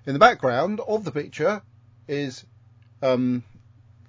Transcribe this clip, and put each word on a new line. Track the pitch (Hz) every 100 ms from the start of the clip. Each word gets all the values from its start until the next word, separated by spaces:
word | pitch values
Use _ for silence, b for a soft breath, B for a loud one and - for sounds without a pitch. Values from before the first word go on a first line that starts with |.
| -
In |
the | 139
background | 233 208 131 123 170 214
of | - 214
the | 185
picture | 147 147 - 160 208 - - - - -
is, | 143 143 131 - - - - - -
um, | 135 127 127 123 - - - - - -